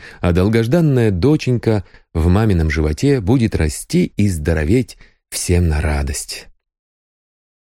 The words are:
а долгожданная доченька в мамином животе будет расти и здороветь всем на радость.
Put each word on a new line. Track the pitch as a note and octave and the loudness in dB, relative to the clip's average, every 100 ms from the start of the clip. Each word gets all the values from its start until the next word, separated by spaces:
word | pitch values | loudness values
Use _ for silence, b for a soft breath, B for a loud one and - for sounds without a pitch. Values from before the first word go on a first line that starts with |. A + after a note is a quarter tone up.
| B B | B B
а | F2+ | 0
долгожданная | F2 G2+ A2+ A2+ E3+ D#3 B2+ A2 | 2 2 2 2 2 2 2 2
доченька | F2+ B2+ D#3 C3 A#2+ A#2 G#2 - b b | 2 2 2 0 -2 0 -2 -2 b b
в | E2+ E2+ | -2 2
мамином | G2+ A2 F2+ D#2+ | 2 2 0 0
животе | D#2 D2+ D2+ C#3 C3+ | 0 -2 0 0 0
будет | F2 C3 A2 | 0 0 0
расти | - D#2 - - E3+ - - | 0 -2 -4 -4 -2 -2 0
и | G2+ | -2
здороветь | E2+ D#2 D#2+ D2+ B2+ - - b b _ | 0 -2 -2 0 0 -2 -10 b b _
всем | - - F2 E2+ | -8 -2 0 0
на | D2+ | 0
радость. | D2+ D2 C#2 C#2+ - - - - _ _ _ _ _ _ _ _ _ _ | -2 -2 -4 -8 -10 -16 -18 -20 _ _ _ _ _ _ _ _ _ _